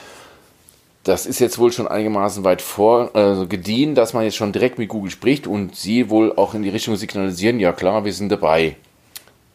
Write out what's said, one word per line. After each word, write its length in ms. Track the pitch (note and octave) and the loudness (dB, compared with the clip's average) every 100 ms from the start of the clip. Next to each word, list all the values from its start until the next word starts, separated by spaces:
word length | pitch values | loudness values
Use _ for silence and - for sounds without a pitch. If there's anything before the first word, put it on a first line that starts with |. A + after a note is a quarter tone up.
| - - - _ _ _ _ _ _ _ | -20 -20 -20 _ _ _ _ _ _ _
Das 200 | - F2 | -2 -2
ist 140 | - B2+ | -2 0
jetzt 220 | A#2 - | 0 2
wohl 100 | A#2 | 2
schon 160 | A#2+ - | 2 -4
einigermaßen 560 | G2+ G#2+ G2+ G2+ G2+ | -2 -2 0 -2 0
weit 180 | F#2+ F2+ | 0 0
vor, 540 | - - G#2+ A#2+ B2 | -2 2 4 4 2
äh, 320 | G#2+ G2+ G2 F2+ | 2 2 2 -2
gediehen, 480 | G2 F#2 A#2 D3+ | -4 -2 0 2
dass 180 | C3 A2 | 2 2
man 120 | B2 | 0
jetzt 100 | A2 | -2
schon 180 | - G2+ | -2 -2
direkt 260 | G2 B2 - | 0 -2 -2
mit 100 | G#2 | -8
Google 240 | A2 F#2+ | -6 -8
spricht 340 | - B2 C#3+ - | -2 0 0 -2
und 300 | G#2 F#2 - | -4 -6 -8
sie 340 | F2+ A#2+ G#2+ | -2 0 2
wohl 220 | A2 A2 | 4 4
auch 220 | - G2 | 2 0
in 80 | A2 | 0
die 60 | G2 | -4
Richtung 280 | A2 A#2 G2 | -4 -4 -4
signalisieren, 640 | G#2+ G2+ F#2+ F2 G#2+ A#2+ | -4 -4 -4 -2 0 2
ja 100 | F2+ | 0
klar, 320 | E2 F2+ G#2+ | 0 0 0
wir 80 | G2+ | -2
sind 200 | F2+ G2+ | -4 -4
dabei. 420 | G2+ D#2+ D#2+ D#2+ - _ _ _ - _ _ _ | 0 2 2 0 -4 _ _ _ -20 _ _ _